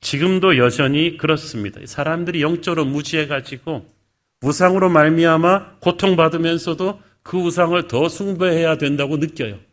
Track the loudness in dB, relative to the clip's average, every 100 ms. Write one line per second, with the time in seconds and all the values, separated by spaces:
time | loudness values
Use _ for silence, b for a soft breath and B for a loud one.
0 | -6 -2 0 2 2 4 4 2 0 2
1 | -2 -2 -2 -2 -4 -8 -10 -10 -16 -8
2 | -4 -4 -4 -2 -2 -2 -2 -2 -2 -4
3 | -4 -4 -4 -6 -8 -14 -10 -10 -10 _
4 | _ _ _ _ -4 2 4 4 4 4
5 | 4 4 4 4 4 2 -2 _ -2 0
6 | 2 4 4 2 -2 -2 -4 -4 -4 -6
7 | b b -8 -4 -2 0 0 0 -2 0
8 | 0 -2 -6 -2 0 2 2 0 0 -2
9 | -2 -2 -4 -4 -8 -8 _